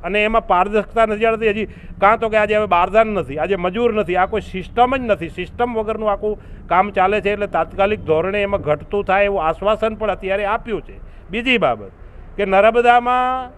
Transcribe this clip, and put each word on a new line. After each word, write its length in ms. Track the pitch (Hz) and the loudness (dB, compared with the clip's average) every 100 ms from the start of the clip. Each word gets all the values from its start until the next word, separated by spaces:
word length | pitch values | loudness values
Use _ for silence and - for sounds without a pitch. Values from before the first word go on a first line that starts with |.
અને 160 | 175 208 | -2 0
એમાં 280 | 214 226 220 | 2 0 2
પારદર્શકતા 600 | 180 196 214 196 233 226 | 2 2 0 -2 0 0
નથી 200 | 208 226 | 2 0
આવતી. 220 | 226 220 | 2 0
હજી 160 | 208 208 - - - | -2 -6 -10 -16 2
કાં 220 | 196 220 | 4 4
તો 80 | 226 | 2
કે 100 | 214 | 0
આજે 160 | 208 214 | 2 0
હવે 140 | 214 175 | 2 2
બારદાન 360 | 185 202 220 | 4 4 4
નથી, 260 | 208 131 143 | 2 -4 -4
આજે 160 | 165 190 | -2 0
મજૂર 320 | 175 190 240 | -2 0 0
નથી, 240 | 214 165 180 | 0 0 0
આ 100 | 190 | 0
કોઈ 180 | 220 185 | -2 -6
સિસ્ટમ 500 | 185 170 - 247 269 | -10 -6 2 2 2
જ 60 | |
નથી, 280 | 240 185 165 | -2 -2 -2
સિસ્ટમ 440 | 160 175 - 240 226 | -10 -12 -4 -4 -2
વગરનું 380 | 214 214 220 | -4 -4 -2
આખું 240 | 202 214 202 - - - | -2 -4 -6 -12 -18 0
કામ 220 | 170 202 196 | 2 2 2
ચાલે 220 | 185 214 | 2 2
છે. 140 | 190 | -2
એટલે 160 | 202 202 | -2 -2
તાત્કાલિક 580 | 170 160 175 196 208 151 | -2 -4 0 -2 0 0
ધોરણે 320 | 156 175 202 | 0 0 -2
એમાં 220 | 202 202 | -2 -2
ઘટતું 400 | 147 147 - 202 | -2 -4 -2 -4
થાય 240 | 196 190 202 | 0 2 2
એવું 160 | 196 | 0
આશ્વાસન 560 | 156 160 190 214 220 214 | -2 0 0 0 -2 -2
પણ 160 | 214 180 | -4 -4
અત્યારે 320 | 190 196 202 | -4 -2 -2
આપ્યું 400 | 226 233 196 - | -4 -4 -8 -8
છે. 100 | - - - - | -18 -18 -20 -10
બીજી 280 | 196 240 240 | -6 0 2
બાબત 320 | 156 110 98 - - - - - | 2 -2 -8 -18 -20 -20 -18 -6
કે 60 | 196 | 0
નર્મદામાં 1040 | 190 214 233 240 240 240 254 254 254 247 | 4 4 4 4 4 4 0 0 -4 -8